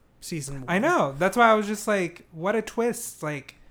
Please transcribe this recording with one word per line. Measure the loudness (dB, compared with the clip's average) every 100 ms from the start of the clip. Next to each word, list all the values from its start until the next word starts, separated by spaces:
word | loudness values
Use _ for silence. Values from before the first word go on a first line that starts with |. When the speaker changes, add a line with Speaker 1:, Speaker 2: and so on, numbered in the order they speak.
| _ -18
Speaker 1:
season | -10 -8 -8 -8
one. | -2
Speaker 2:
I | 0
know. | 2 2 0 0
That's | 2 6
why | 6
I | 6
was | 2
just | -4 0
like, | 0 -2 -6 -20
"What | -6 -2 -2
a |
twist." | -2 -2 -2 -2 -8 -8
Like, | -8 -8 -12 -20 -20